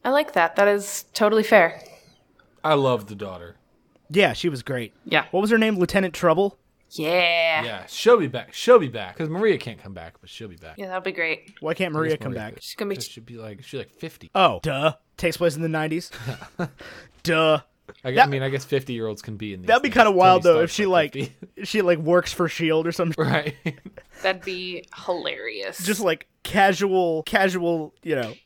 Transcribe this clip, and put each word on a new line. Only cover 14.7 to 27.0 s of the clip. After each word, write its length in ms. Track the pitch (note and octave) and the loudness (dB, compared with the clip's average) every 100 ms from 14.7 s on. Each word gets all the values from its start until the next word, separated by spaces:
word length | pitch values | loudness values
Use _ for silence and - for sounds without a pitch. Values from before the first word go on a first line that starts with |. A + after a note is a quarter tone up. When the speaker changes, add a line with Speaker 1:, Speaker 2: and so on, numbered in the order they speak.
| C#3 D3+ - _ - | 0 -2 -2 _ -4
Speaker 3:
Takes 200 | F3 D3+ | -4 2
place 180 | E3+ D3 | 0 0
in 60 | |
the 60 | E3 | -4
nineties. 420 | D#3 D#3 D#3+ - - A#2 A2+ - - | -2 -2 -4 -8 -12 -12 -12 -14 -8
Speaker 2:
<laughs> 680 | - _ - - - _ | -8 _ -20 -20 -20 _
Speaker 3:
Duh. 380 | - D#3+ D#3+ D3+ _ _ - - | -2 2 4 2 _ _ -20 -10
Speaker 2:
I 60 | B2+ | -2
gu-, 60 | C3+ | 4
Speaker 3:
That 100 | C#3 | 4
Speaker 2:
I 20 | |
mean, 120 | C3+ | 4
I 60 | C3+ | -4
guess 140 | C3+ | -6
fifty-year-olds 580 | C3 C#3 C3 A#2 A2 G#2 | -2 -4 -4 -8 -6 -8
can 140 | - G#2 | -12 -10
be 160 | G#2+ | -10
in 80 | F#2+ | -8
these 40 | F2+ | 2
Speaker 3:
That'd 140 | A#3+ | 2
be 60 | A#3 | 4
Speaker 2:
things. 80 | A#3 | 6
Speaker 3:
kinda 140 | A3 | 6
wild, 300 | F#3 F#3 F#3 | 8 6 8
Speaker 2:
Tony 120 | F3 | 6
Speaker 3:
though, 60 | D#3 | 6
if 80 | E3+ | 4
Speaker 2:
Stark's 40 | |
Speaker 3:
she, 120 | - G3 | 0 2
Speaker 2:
like, 280 | F3+ D3 | 2 2
Speaker 3:
like, 100 | C3+ | -4
Speaker 2:
fifty. 400 | C3 _ - - | -10 _ -20 -16
<laughs> 0 | |
Speaker 3:
she, 180 | G3 G#3+ | -4 0
like, 160 | F3+ E3 | 2 2
works 340 | D#3+ F3+ F3 | 4 2 2
for 160 | - E3+ | -4 -4
shield 380 | - D#3+ D#3+ E3 | 0 0 0 0
or 60 | |
something. 320 | E3 E3+ D#3 | -2 -4 -2
Speaker 2:
Right. 300 | D3 D#3 D3 - | 0 0 -2 -8
<laughs> 580 | E3 C3+ - - _ - | -10 -10 -20 -20 _ -6
Speaker 1:
That'd 200 | F#3+ F#3 | -4 -4
be 420 | F#3+ F3+ F#3 F3 - - | -8 -10 -10 -12 -14 -12
hilarious. 720 | - F3 D3 C3+ A2+ G#2+ G2 - | -6 -6 -6 -8 -10 -10 -10 -8
Speaker 3:
Just, 160 | F3+ G3+ | -4 -2
like, 260 | F#3+ D#3+ - _ | -2 -2 -6 _
casual, 800 | - G3+ G3 F3 G3 F#3 | -4 2 2 2 0 2